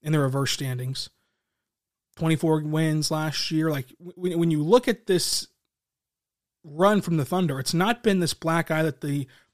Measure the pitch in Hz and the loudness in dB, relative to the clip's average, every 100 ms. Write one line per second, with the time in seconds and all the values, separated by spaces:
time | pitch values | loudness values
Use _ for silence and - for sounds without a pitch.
0 | 151 156 135 135 139 - 139 127 127 131 | -2 0 2 0 -2 -4 -4 -6 -6 -8
1 | - _ _ _ _ _ _ _ _ _ | -10 _ _ _ _ _ _ _ _ _
2 | _ - 160 160 165 156 151 156 160 156 | _ -4 0 2 2 0 0 0 0 0
3 | 151 156 156 139 - 156 160 143 127 - | -2 -2 -4 -4 -2 0 0 -2 -8 -16
4 | 175 180 180 170 170 151 151 247 247 220 | -20 -6 -4 0 2 2 4 4 4 -4
5 | - 175 - - - _ _ _ _ _ | 0 0 0 -4 -6 _ _ _ _ _
6 | _ _ _ _ _ _ 160 151 196 208 | _ _ _ _ _ _ -14 2 4 4
7 | 175 160 131 180 175 135 135 170 196 233 | 2 0 0 0 0 -2 -2 0 0 0
8 | 220 190 165 - 160 165 - 156 160 - | 2 2 0 -2 0 0 0 0 -2 -4
9 | 147 143 131 - _ | -4 -4 -6 -12 _